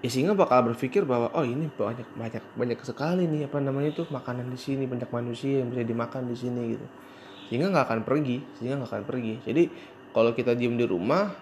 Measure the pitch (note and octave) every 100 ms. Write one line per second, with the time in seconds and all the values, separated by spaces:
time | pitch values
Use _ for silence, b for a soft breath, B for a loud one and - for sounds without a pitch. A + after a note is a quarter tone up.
0 | B2 B2 D#3 G3+ F3+ B2+ A#2 A#2 C3 G3+
1 | E3+ B2 A#2 E3 C3 B2+ D#3+ - G#2 A#2
2 | A#2 - A2+ A2 - - A#2+ A#2 - A2+
3 | D3 F3+ F3 D3+ C#3+ C#3+ C#3 C3+ D3 D3+
4 | E3 C3+ B2+ B2 B2 B2+ - C3+ C3+ B2
5 | B2+ A#2+ A#2+ A#2 C#3 C#3 B2 B2 A#2 A#2
6 | A#2 C3 B2+ A#2+ B2 A#2+ A#2 A2+ - -
7 | B B B B B A#2+ F3+ F3+ B2+ A2+
8 | G#2 C#3 C#3+ B2 - - A#2 C#3 A#2 G#2+
9 | G2+ B2+ A2+ A2 - B2+ E3+ B B B
10 | - - A2+ A2+ A#2 A#2+ A#2+ A#2 A#2+ F2+
11 | G2 E3 G3+ F3+